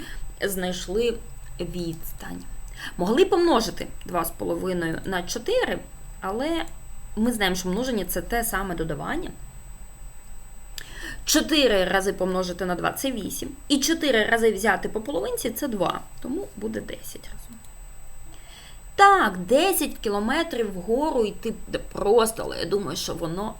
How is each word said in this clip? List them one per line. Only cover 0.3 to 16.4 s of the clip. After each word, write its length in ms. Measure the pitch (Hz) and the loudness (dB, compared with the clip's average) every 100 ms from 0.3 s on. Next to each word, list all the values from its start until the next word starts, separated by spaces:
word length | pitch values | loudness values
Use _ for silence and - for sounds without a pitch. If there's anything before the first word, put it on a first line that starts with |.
| - 202 | -4 -2
знайшли 720 | 190 180 180 - 196 240 226 - - - - | -2 -2 -4 -2 0 2 0 -6 -12 -10 -8
відстань. 840 | 170 180 170 160 - - 185 175 - - - - - - | -6 -4 -4 -6 -8 -8 -10 -10 -8 -8 -8 -10 -8 -2
Могли 280 | 180 247 | 4 6
помножити 640 | 381 359 349 262 190 170 - - | 6 6 6 6 4 -4 -8 -8
два 200 | - 180 | -4 -2
з 60 | 165 | -2
половиною 720 | - 196 170 185 180 165 165 | -2 -2 -2 -2 0 0 -2
на 180 | - 185 | -2 -4
чотири, 560 | 185 240 233 494 403 175 - - - - | -2 -4 0 2 2 -2 -6 -12 -12 -8
але 440 | 190 214 294 330 - - - - - - | -4 -2 0 0 -2 -6 -10 -10 -6 0
ми 160 | 233 | 2
знаємо, 240 | 226 196 180 | 4 4 2
що 120 | 185 | 0
множення — 360 | 185 262 220 180 | 0 0 0 0
це 140 | 180 | -4
те 220 | 170 240 | -2 -2
саме 300 | 226 190 196 | 0 -2 -2
додавання. 560 | 170 160 143 170 294 370 - - - - - - - - - - - - - - - - - - - | -4 -4 -4 -4 -4 -4 -8 -14 -14 -14 -14 -14 -14 -14 -14 -12 -12 -12 -12 -12 -12 -12 -10 -10 -6
Чотири 600 | - 311 - 302 262 202 | 2 2 4 6 6 6
рази 280 | 185 190 190 | 4 2 2
помножити 520 | 180 185 185 185 175 | 0 0 0 -2 -2
на 100 | 180 | -2
два — 180 | 175 170 | 0 -2
це 200 | - 269 | -2 -2
вісім. 360 | 233 165 - 247 - - | -2 -4 -6 -8 -8 2
І 100 | 285 | 2
чотири 460 | 285 330 311 226 | 4 2 4 4
рази 280 | 208 226 226 | 4 4 4
взяти 360 | 190 214 185 196 | 4 2 2 0
по 120 | 214 | -4
половинці — 500 | 214 294 427 480 247 220 | -4 -4 -2 -2 -4 -2
це 120 | 294 | -4
два. 320 | 208 170 - - - | 0 0 -2 -8 -10
Тому 260 | - 320 | -6 -4